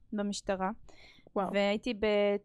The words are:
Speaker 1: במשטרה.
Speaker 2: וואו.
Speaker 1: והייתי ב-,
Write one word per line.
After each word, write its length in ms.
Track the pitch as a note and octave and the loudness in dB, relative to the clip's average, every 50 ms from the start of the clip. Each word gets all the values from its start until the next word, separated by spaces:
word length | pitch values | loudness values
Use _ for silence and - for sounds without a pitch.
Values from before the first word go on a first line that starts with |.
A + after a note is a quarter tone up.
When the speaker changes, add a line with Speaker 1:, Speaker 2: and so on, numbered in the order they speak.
| - _ - | -10 _ -6
Speaker 1:
במשטרה. 580 | G#3 G3+ G3+ G3 - - - G3 F#3 F#3+ F#3 A3+ - - - - - - - - - - - _ | -4 -4 -4 -4 -4 -4 -4 -2 -2 -2 -4 -4 -6 -12 -18 -20 -20 -20 -20 -20 -20 -20 -6 _
Speaker 2:
וואו. 180 | G#3 F#3+ F3+ G3 | -2 -2 0 0
Speaker 1:
והייתי 400 | G3+ G3+ G3+ G#3 A3 - B3+ A#3+ | 2 2 2 0 0 -2 -4 -4
ב-, 440 | G3 G#3+ G#3+ G#3 G#3 G3+ G3+ G3+ G3+ | 0 0 2 4 4 4 4 2 0